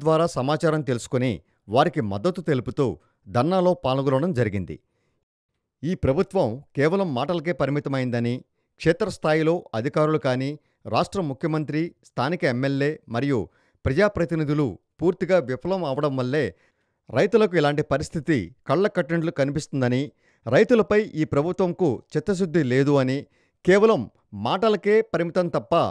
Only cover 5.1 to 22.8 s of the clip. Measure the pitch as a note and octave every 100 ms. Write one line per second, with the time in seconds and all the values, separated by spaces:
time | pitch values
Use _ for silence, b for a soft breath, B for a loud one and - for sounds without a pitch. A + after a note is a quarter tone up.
5.1 | _ _ _ _ _ _ _ C#3+ F#3 C3
6.1 | C#3 G3 G3 C3+ A#2+ - - D3+ G3 F#3
7.1 | A#2+ C#3+ F3 D#3 E3+ C#3 C#3+ C#3+ C3+ B2+
8.1 | A#2 A#2 B2 - _ _ _ - - G3+
9.1 | - D#3+ D#3 D#3 E3+ - A2+ B2 D#3+ D3+
10.1 | D#3 C#3 B2+ C3+ D3+ _ _ - A#2 F3+
11.1 | G3+ D#3 C3 E3 D#3 C#3+ D3 E3+ - _
12.1 | - B2+ F3 E3 A#2+ C#3 C#3 C#3+ D#3 -
13.1 | A2+ C#3 C3 F2+ _ _ _ - C3+ G3+
14.1 | G#3 E3+ E3 D3 D3 C#3 F2 _ - E3
15.1 | F3+ E3+ F#3 B2 B2+ F3 F#3+ D#3+ C3+ D3
16.1 | C3 B2 D3 A#2 - _ _ _ _ -
17.1 | A#2+ F#3+ A3 G#3+ F3 D3 D3 D3 C#3 D#3
18.1 | F3 C#3+ C#3+ E2+ - - C#3+ G3+ F#3 D#3+
19.1 | E3+ D#3+ D#3 C#3 C#3+ - C#3 B2 B2 C#3+
20.1 | - _ _ - C3+ A3 A#3 G3+ G#3+ G#3+
21.1 | D#3 D3+ C#3+ D#3+ F3 F#3 E3+ E3+ A2 -
22.1 | D3+ D3+ F3+ F#3 E3 C3+ B2+